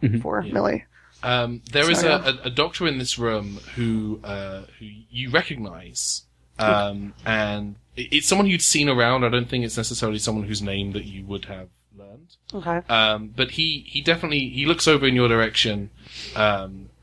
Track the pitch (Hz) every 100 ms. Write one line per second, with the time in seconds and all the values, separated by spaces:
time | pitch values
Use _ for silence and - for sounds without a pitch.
0 | 123 113 98 104 175 - - - - _
1 | - - 127 123 120 120 - 143 165 165
2 | 165 147 135 127 - 123 - - 170 131
3 | 123 120 117 107 101 101 - 123 117 110
4 | 107 107 104 101 98 95 98 - 107 107
5 | 113 120 131 156 - 131 101 85 87 -
6 | - - - _ _ - 107 104 101 101
7 | 101 - 113 110 104 104 104 104 _ -
8 | 123 151 - 196 202 175 - 156 143 123
9 | 120 131 120 123 120 127 117 117 113 120
10 | 110 107 117 110 101 101 101 98 98 101
11 | 101 98 98 98 - 95 92 _ _ 101
12 | 98 120 175 _ - 202 170 170 175 113
13 | 110 107 107 120 127 - 160 147 - -
14 | 165 170 165 147 127 127 143 165 160 147
15 | 135 123 120 117 110 - 113 104 104 -
16 | - - - - 107 98 95 95 95 _